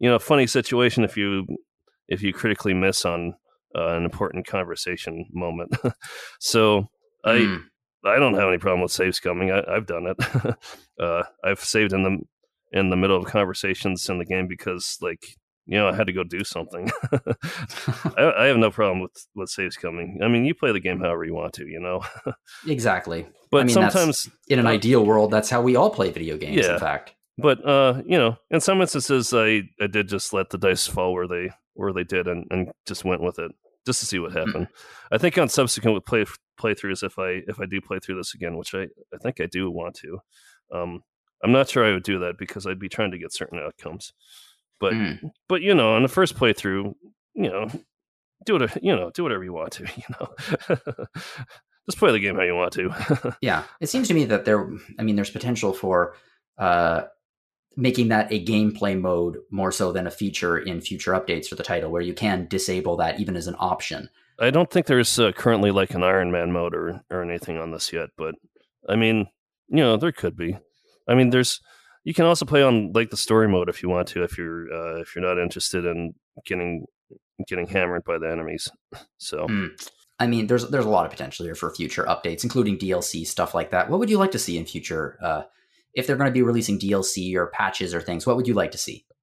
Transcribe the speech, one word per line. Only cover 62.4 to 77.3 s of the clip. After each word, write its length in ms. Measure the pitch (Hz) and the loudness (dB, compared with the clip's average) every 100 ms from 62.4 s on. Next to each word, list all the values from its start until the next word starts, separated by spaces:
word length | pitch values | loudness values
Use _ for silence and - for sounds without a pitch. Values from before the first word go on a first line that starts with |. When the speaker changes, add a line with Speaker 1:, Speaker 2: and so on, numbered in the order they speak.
| 85 | -2
Speaker 2:
disable 480 | 95 - 92 92 85 | -4 -2 -2 -2 0
that 220 | 82 92 | -2 -2
even 160 | 95 87 | -4 -4
as 100 | 80 | -6
an 100 | - | -4
option. 500 | 92 90 - 76 - _ _ - | -4 -4 -6 -10 -12 _ _ -2
Speaker 1:
I 120 | 120 | 2
don't 200 | 151 175 | 4 2
think 160 | 180 - | 2 4
there's, 320 | 127 117 120 | 4 4 4
uh, 140 | 110 | 2
currently, 380 | - 120 110 101 | 2 2 4 4
like, 220 | 98 95 | 4 2
an 80 | 92 | 2
Iron 280 | 90 95 90 | 2 4 2
Man 200 | 87 87 | 0 0
mode 220 | 87 85 | 0 -2
or, 260 | 85 85 95 - | -2 -4 -8 -8
or 120 | 90 | -6
anything 360 | 87 87 - 82 | -6 -8 -8 -8
on 120 | 82 | -8
this 220 | 80 - | -6 -6
yet, 180 | 85 73 - | -6 -8 -8
but, 180 | 80 76 _ _ _ _ - | -8 -8 _ _ _ _ -2
I 80 | 107 | 2
mean, 320 | 113 110 95 _ _ _ - | 4 2 0 _ _ _ 0
you 80 | 156 | 4
know, 180 | 127 110 | 6 4
there 160 | 165 | 2
could 240 | - 87 76 | -2 -4 -4
be. 200 | 87 98 - _ _ _ - | -6 -6 -12 _ _ _ 2
I 80 | |
mean, 160 | 123 123 | 6 6
there's, 300 | 127 127 - _ _ _ _ | 6 2 -2 _ _ _ _
you 80 | 151 | -4
can 120 | 170 | 2
also 200 | 165 170 | 4 4
play 180 | 131 143 | 4 6
on, 300 | 135 117 95 | 6 6 2
like, 180 | 104 117 | 0 0
the 60 | 107 | -2
story 300 | - 110 107 | 2 6 6
mode 200 | 92 87 | 4 2
if 140 | - | -2
you 60 | 90 | -2
want 200 | 90 87 | 0 -2
to, 160 | 87 | -2
if 120 | 87 - | -4 -4
you're, 360 | 85 85 82 | -8 -8 -8
uh, 280 | 82 85 82 | -8 -6 -8
if 140 | 82 | -10
you're 100 | 87 | -4
not 160 | 90 90 | 0 0
interested 440 | 90 92 - 92 | -2 -2 -4 -2
in 300 | 87 85 82 - _ - | -2 -2 -6 -10 _ -18
getting, 420 | - 90 87 82 - _ _ - _ | -6 -4 -4 -6 -10 _ _ -20 _